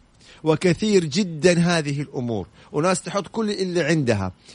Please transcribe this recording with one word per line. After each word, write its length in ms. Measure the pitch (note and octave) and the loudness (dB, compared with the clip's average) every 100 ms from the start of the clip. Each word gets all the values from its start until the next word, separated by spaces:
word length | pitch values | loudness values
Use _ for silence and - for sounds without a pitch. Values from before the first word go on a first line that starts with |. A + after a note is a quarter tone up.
| _ _ - - | _ _ -20 -6
وكثير 640 | D#3 D#3 F#3 E3 G#3+ G3 D#3+ | 0 2 2 2 2 2 2
جدًا 540 | D3 F#3 D#3 E3+ F3 | -2 -2 2 2 4
هذه 420 | E3+ E3+ D3 C#3+ | 2 0 -2 -6
الأمور، 460 | C3+ C3 A#2+ G#2+ F2 - - | -6 -6 -4 -4 -6 -14 -8
وناس 300 | D3 F3 F3+ | -2 0 0
تحط 260 | F3+ G3 F3 | -4 -8 -6
كل 240 | - G#3+ | -4 -4
اللي 320 | G3+ F#3+ F3 | -2 -2 0
عندها 480 | D3 D#3+ B2 G#2+ F#2 - - | 0 0 0 0 -2 -8 -20